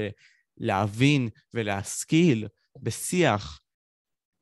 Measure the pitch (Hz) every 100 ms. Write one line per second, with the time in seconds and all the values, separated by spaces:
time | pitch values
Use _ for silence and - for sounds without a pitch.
0 | 104 - _ _ _ _ 110 98 104 107
1 | 139 143 117 - _ 117 104 98 - -
2 | - 160 175 113 107 _ _ - 120 -
3 | - 180 151 104 73 - _ _ _ _
4 | _ _ _ _